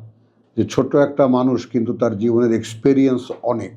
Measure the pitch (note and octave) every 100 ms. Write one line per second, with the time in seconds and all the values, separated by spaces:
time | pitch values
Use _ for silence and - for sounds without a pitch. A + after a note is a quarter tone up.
0 | - _ _ _ _ - G#2+ - C3+ D3
1 | C#3 C#3+ C3+ B2+ B2+ A2+ - B2 A2+ A2
2 | A#2+ G2+ A#2+ A#2 A#2 A2+ - - C#3 C3+
3 | C3+ B2 - - - E2 E2